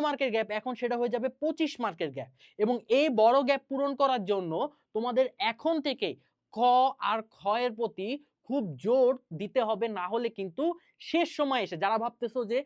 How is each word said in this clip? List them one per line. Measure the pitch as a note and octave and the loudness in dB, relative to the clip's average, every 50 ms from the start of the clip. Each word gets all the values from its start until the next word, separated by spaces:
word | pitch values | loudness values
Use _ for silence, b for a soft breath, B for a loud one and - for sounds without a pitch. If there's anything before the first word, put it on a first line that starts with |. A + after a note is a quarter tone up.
| D4+ | 4
মার্কের | D4 C#4 - C#4 B3 G#3+ | 2 0 0 -2 0 0
গ্যাপ, | A3+ A3 F#3+ G#3+ G#3+ | 0 0 0 -4 -6
এখন | - B3+ B3 - | -4 -6 -6 -4
সেটা | B3 A#3+ B3 A#3+ | -2 -2 0 0
হয়ে | A#3+ A#3+ A3+ | 0 0 -2
যাবে | A#3 A#3+ - - - | -2 -4 -4 -4 -2
পঁচিশ | D4 D#4+ D4+ E4 D#4+ C#4 - - A#3 | -2 -2 0 0 -2 -2 -2 -4 -4
মার্কের | G3+ D#3+ - E3 D3 B2+ | -4 -4 -4 -6 -6 -6
গ্যাপ। | C3+ B2 - b b b b b b G#3 | -8 -12 -12 b b b b b b 0
এবং | A3+ B3 A3 - - A#3 | 0 0 -2 0 2 2
এই | C4+ D4+ D#4 A#3+ G#3+ | 4 4 4 4 4
বড় | G#3+ A#3 C4 C#4 C#4 | 6 6 6 4 4
গ্যাপ | B3 C#4 C4+ _ - | 2 0 0 _ -6
পূরণ | C4+ C4+ C#4 C#4 C#4 - | -4 -2 -2 -2 0 2
করার | C#4 C4+ B3+ A#3 F#3+ F#3 | 2 2 2 0 0 -2
জন্য | G3+ G3 F#3 E3 D#3 F#3 C4+ D4 b b b b - | -2 -2 -2 -2 -2 -2 -4 -4 b b b b -6
তোমাদের | G#3+ A#3 B3 A#3 B3+ C4 B3 _ - G3+ A3+ | -4 -4 0 2 2 0 0 _ -2 -2 -2
এখন | A3+ - - D#4+ E4 D#4 C4 | -2 -2 -2 0 0 0 -2
থেকে | D4 B3+ - G#3 D#3+ - b b b b b _ _ - | -2 -4 -2 -4 -4 -6 b b b b b _ _ -2
ক | G#3+ A#3+ B3 B3 B3+ C4 C4+ - - F#3+ G3 | 2 4 4 6 6 4 2 0 -2 -2 -2
আর | G#3+ A3+ A3 _ _ | -2 -2 -4 _ _
খ | - - G3+ G#3+ A#3+ B3 | -6 -2 -2 0 0 0
এর | B3 A3 A3 | -2 -2 -4
প্রতি | A#3 G#3 - F#3 F#3+ A3 C4+ D4 b b b b _ | -6 -6 -4 -6 -6 -6 -6 -8 b b b b _
খুব | - B3+ C#4+ G#3+ E3+ C#3 B2+ E3+ | -4 -4 -4 -2 -4 -8 -4 0
জোর | G#3+ B3 C4+ B3+ B3 C4+ B3 _ - E3 D#3 | 2 4 4 4 4 2 0 _ -14 -10 -10
দিতে | G#3 G3+ - B3+ A3+ G#3+ | -8 -2 -2 0 0 0
হবে, | A3 F#3+ A#3 A3+ G#3 F#3 | -2 -2 -2 -4 -4 -6
না | F3+ F#3 G#3+ | -6 -2 -2
হলে | A#3 A#3+ A3+ A3+ | -2 -2 -4 -6
কিন্তু | G3+ F#3+ F#3 E3 - D4+ E4+ E4+ B B B B B - - | -6 -10 -8 -4 -2 -2 -2 -2 B B B B B -8 0
শেষ | - E4+ E4+ E4+ - - | 0 0 0 0 0 -2
সময় | D4 C4+ C4+ B3 G3 | -2 0 0 -2 -2
এসে, | F3 F3+ D#3 F#3+ | -4 -4 -2 0
যারা | G3 A3 A3 A3+ | 0 0 0 -2
ভাবতেছো | A#3+ A3+ - A#3+ A3+ - B3+ A#3 G3 | -4 -6 -6 -8 -6 -4 -4 -4 -2
যে | A#3 C4 C#4+ | -2 -4 -4